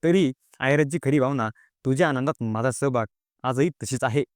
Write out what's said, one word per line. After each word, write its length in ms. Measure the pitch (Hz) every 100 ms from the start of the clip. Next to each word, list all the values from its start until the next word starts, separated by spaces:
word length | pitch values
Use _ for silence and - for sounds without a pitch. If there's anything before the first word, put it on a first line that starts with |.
तरी 280 | 160 180 156 131 _ _
आहेराची 380 | 131 147 147 156
खरी 160 | 135 147
भावना, 300 | 131 139 110 - _ _ -
तुझ्या 240 | 135 170
आनंदात 340 | 135 135 151
माझा 280 | 113 110 123
सहभाग, 340 | 123 139 123 110 _ _ _
आजही 260 | 127 127 160 -
तशीच 200 | 113 131
आहे. 200 | 131 123 -